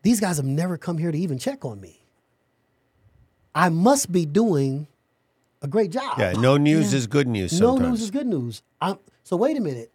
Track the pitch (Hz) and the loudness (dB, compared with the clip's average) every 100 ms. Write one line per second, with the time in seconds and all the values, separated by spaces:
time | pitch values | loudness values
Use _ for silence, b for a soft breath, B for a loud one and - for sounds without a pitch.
0 | 160 233 202 160 135 143 180 170 - 170 | 2 2 0 -2 -2 -2 -2 -4 -4 -4
1 | 170 156 180 131 254 277 131 101 92 _ | -2 -2 -4 -4 -6 -6 -10 -12 -18 _
2 | _ _ _ _ _ _ _ _ _ _ | _ _ _ _ _ _ _ _ _ _
3 | _ _ _ _ _ 151 180 165 208 277 | _ _ _ _ _ 0 2 4 4 4
4 | - 175 156 160 233 156 135 135 151 _ | 2 0 2 2 2 2 0 -4 -10 _
5 | _ _ _ _ _ _ 143 202 202 220 | _ _ _ _ _ _ -4 -2 0 -2
6 | 277 - 98 95 127 143 147 156 156 135 | -6 -2 0 2 4 4 4 2 2 0
7 | 113 139 127 110 92 165 226 262 254 233 | 0 0 0 -2 -2 2 4 4 0 -2
8 | 220 240 254 165 120 110 _ _ 180 196 | -4 -4 -4 -4 -6 -10 _ _ -6 -6
9 | _ _ - 175 262 285 180 123 117 | _ _ -6 -2 0 -2 -4 -6 -12